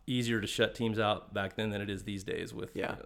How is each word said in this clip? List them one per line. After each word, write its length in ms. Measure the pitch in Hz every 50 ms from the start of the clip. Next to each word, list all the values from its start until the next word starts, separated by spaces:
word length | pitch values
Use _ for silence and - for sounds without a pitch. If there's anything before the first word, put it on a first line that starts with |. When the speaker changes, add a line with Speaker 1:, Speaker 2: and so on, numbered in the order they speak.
| -
Speaker 1:
easier 340 | - 127 123 120 117 117 110
to 60 | 101
shut 260 | - - - 113 107 -
teams 240 | - 117 110 107
out 380 | 110 107 104 104 87 - - -
back 200 | 101 98 95 -
then 140 | - 107 107
than 120 | 104 101
it 80 | 101 104
is 120 | 98 92 98
these 200 | 104 101 98 92
days 280 | - - - 95 -
with, 240 | - - - - -
Speaker 2:
Yeah. 200 | - - - - - -